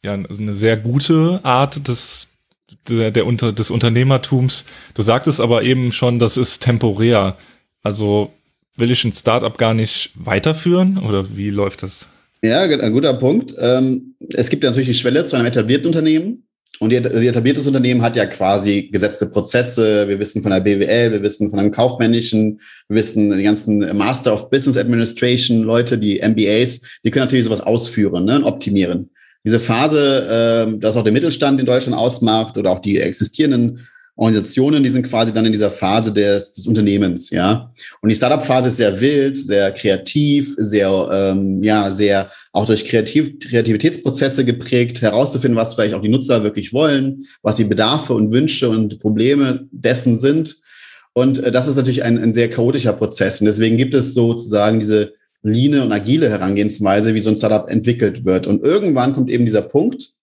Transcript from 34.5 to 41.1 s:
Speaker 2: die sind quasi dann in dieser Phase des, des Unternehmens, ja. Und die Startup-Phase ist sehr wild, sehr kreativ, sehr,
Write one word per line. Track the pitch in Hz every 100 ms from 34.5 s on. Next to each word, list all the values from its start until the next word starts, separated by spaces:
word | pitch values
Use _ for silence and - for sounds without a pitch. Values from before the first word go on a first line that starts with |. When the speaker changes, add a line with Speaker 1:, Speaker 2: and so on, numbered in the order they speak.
| - 135 151
Speaker 2:
die | 131
sind | 131 -
quasi | 113 117
dann | 110 113
in |
dieser | 104 104
Phase | - 95 110 110
des, | 104 101 101 98
des | - 113
Unternehmens, | 110 104 101 95 87 -
ja. | 90 90 117 - - - -
Und | 107
die |
Startup-Phase | 107 127 151 - 127 123
ist | 120
sehr | 107 95
wild, | 131 147 139 135
sehr | - 101 98
kreativ, | 98 104 95 - 151 147 143 139 -
sehr, | 107 104 98 95 -